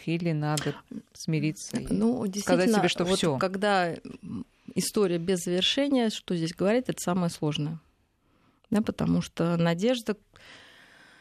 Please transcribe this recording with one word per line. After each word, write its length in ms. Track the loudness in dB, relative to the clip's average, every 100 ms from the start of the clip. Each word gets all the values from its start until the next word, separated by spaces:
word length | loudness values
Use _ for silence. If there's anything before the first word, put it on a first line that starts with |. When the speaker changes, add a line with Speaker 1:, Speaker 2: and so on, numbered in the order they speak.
| -4
Speaker 1:
или 240 | -2 0
надо 440 | 0 0 -2 -2 -6 -10 -16 -16
смириться 640 | -8 -2 0 0 -4 -6 -6
и 100 | -2 0
Speaker 2:
Ну, 300 | 2 0 -2
Speaker 1:
сказать 80 |
Speaker 2:
действительно, 440 | -4 2 2 4 4
Speaker 1:
себе, 120 | 2
что 160 | 0 0
Speaker 2:
вот 120 | 2
Speaker 1:
всё? 200 | 2 0
Speaker 2:
когда, 540 | -2 0 2 2 0 -4 -12 -16
м, 240 | -10 -10 -10 _ -8 -4
история 420 | -2 2 2 2
без 220 | 0 0 0
завершения, 640 | 0 0 0 2 2 2
что 240 | -2 -4 -2
здесь 180 | -2
говорить, 320 | 0 2 2 0
это 100 | -4
самое 300 | -2 0 0
сложное. 480 | 0 -2 0 -2 -6 -12 _ _ _ _ _ _ _ _
Да, 120 | 0
потому 380 | 0 0 2 2
что 360 | 0 -2 0 2
надежда 580 | 2 2 0 0 -2 -6 _ -20 -20 -20 -20 -20 -20 -20 -20 -20